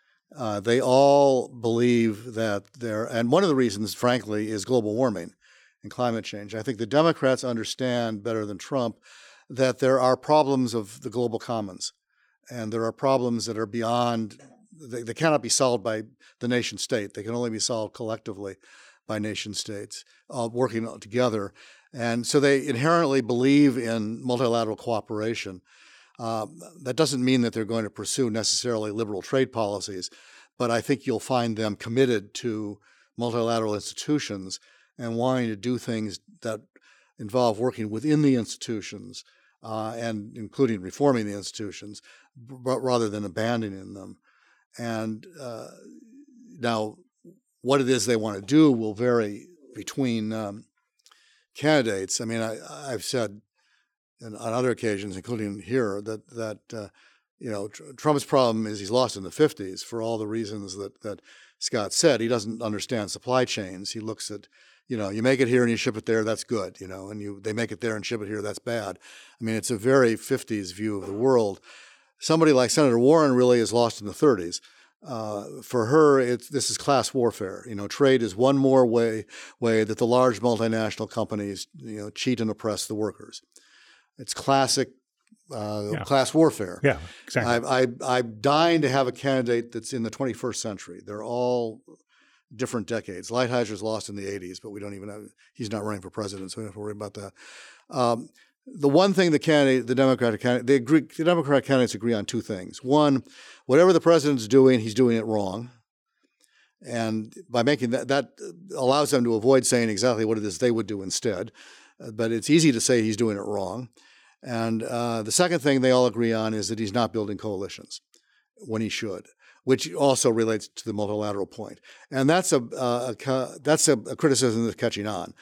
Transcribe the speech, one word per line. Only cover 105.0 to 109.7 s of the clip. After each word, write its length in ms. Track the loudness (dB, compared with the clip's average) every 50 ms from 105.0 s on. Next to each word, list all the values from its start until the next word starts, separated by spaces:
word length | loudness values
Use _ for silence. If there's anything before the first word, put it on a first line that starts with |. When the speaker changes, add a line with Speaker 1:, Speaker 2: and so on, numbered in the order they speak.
| 4 4 4
Speaker 1:
it 100 | 2 0
wrong. 460 | 0 0 0 0 -2 -4 -8 -10 -12 _ _ _ _ _ _ _ _ _ _ _ _ _ _ _ _ _ _ _ _ _ _ -12
And 480 | -6 -4 -2 -2 -2 -2 -4 -6 -10 -16 -20 -12 -2
by 140 | 0 2 4
making 280 | 4 2 2 0 -2
that, 180 | -2 -2 0 0
that 220 | 0 0 0 -2 _ -16 -16 -16 -16 -16 -16 -10 -4
allows 360 | 0 2 4 4 4 4 2
them 120 | 2 2 4
to 120 | 2 2
avoid 300 | 2 6 6 6 6 6
saying 240 | 4